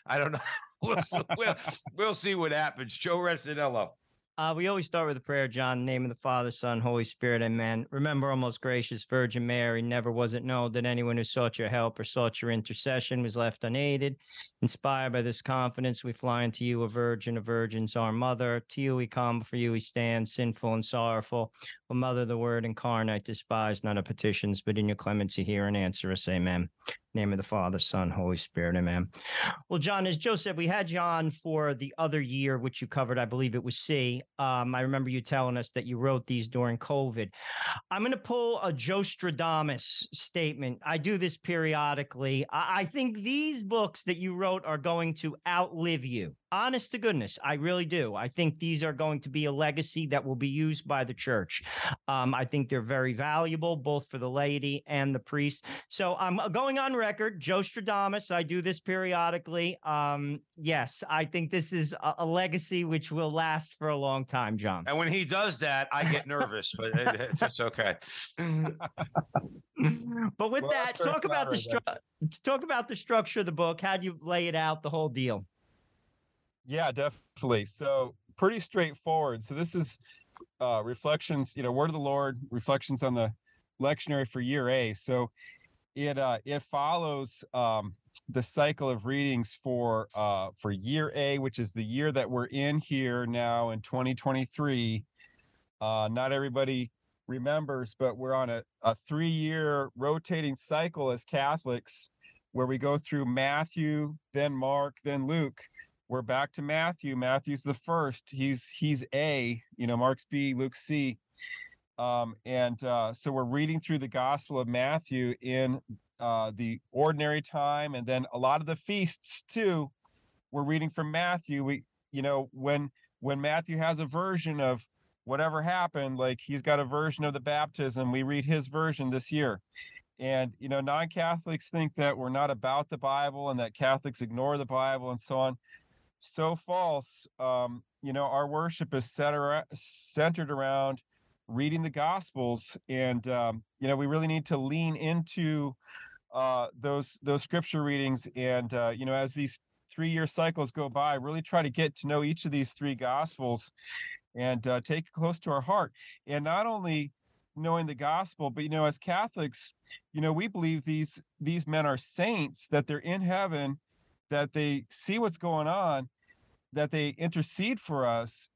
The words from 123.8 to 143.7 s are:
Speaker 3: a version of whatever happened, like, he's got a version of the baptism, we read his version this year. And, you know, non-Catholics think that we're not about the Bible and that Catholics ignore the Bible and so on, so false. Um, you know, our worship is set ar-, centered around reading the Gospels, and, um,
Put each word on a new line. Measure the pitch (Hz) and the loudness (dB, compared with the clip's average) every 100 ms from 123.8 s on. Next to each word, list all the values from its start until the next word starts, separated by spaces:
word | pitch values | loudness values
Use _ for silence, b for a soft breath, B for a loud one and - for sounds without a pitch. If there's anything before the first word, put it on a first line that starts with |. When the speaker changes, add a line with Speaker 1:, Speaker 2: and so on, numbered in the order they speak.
| 160 160 | 2 2
Speaker 3:
a | 151 | 0
version | 156 185 185 156 147 | -2 0 0 0 2
of | 135 123 - _ _ _ | 2 2 -4 _ _ _
whatever | - 139 160 156 | -4 0 2 2
happened, | 160 180 175 147 135 131 | 0 2 0 0 -2 0
like, | 127 123 | 0 0
he's | - 143 | -4 -2
got | 127 147 | 4 4
a | 135 | 4
version | 143 156 147 | 0 0 0
of | 151 | -2
the | 139 | -2
baptism, | 127 147 151 - 139 123 127 | 0 0 0 -2 -2 0 0
we | 127 | 0
read | 135 143 139 | 0 0 2
his | 160 131 | 2 0
version | 151 160 147 131 | 0 0 0 -2
this | 127 - | -2 0
year. | 151 139 95 - B B B B - | 0 2 0 -6 B B B B -8
And, | 131 131 127 104 | 0 0 0 -4
you | 135 | -2
know, | 139 | 0
non-Catholics | 135 147 165 180 165 170 160 160 - | 0 0 0 0 0 0 -2 -4 -2
think | 165 156 - | 0 0 2
that | 143 135 | 2 2
we're | 127 | 0
not | 131 143 | 2 2
about | 127 127 139 147 | 0 0 0 -2
the | 151 | -2
Bible | 135 135 143 139 143 | 0 2 0 -2 -2
and | 127 | -2
that | 117 | -2
Catholics | 110 131 135 139 123 | 2 4 4 0 -6
ignore | 120 117 135 143 | -6 -2 0 0
the | |
Bible | 131 131 131 135 127 | 0 0 0 0 -4
and | 123 | -6
so | - 131 | -2 0
on, | 131 127 _ B B B B _ | 0 0 _ B B B B _
so | - - 160 170 | -8 -2 0 0
false. | - 180 180 147 123 - - - | -2 0 2 0 -2 -8 -8 -4
Um, | 131 127 123 120 - _ | 0 2 0 -4 -14 _
you | 139 | -4
know, | 135 | -2
our | 139 135 147 | 0 2 0
worship | 151 170 165 165 | 0 -2 -2 -2
is | 135 120 | 0 0
set | - 147 | 0 2
ar-, | 147 143 151 - | 2 2 0 -2
centered | 151 - - - - 156 165 151 | -2 0 0 0 2 2 2 -2
around | 143 135 135 135 131 _ _ _ _ - | 0 2 2 2 -2 _ _ _ _ -6
reading | 117 147 165 | 0 0 0
the | 160 | -2
Gospels, | 147 151 190 180 - 120 117 - - - | 0 0 0 -4 -2 0 0 0 -2 -4
and, | 131 127 123 127 | 0 0 0 0
um, | 123 117 113 - | 0 0 -2 -8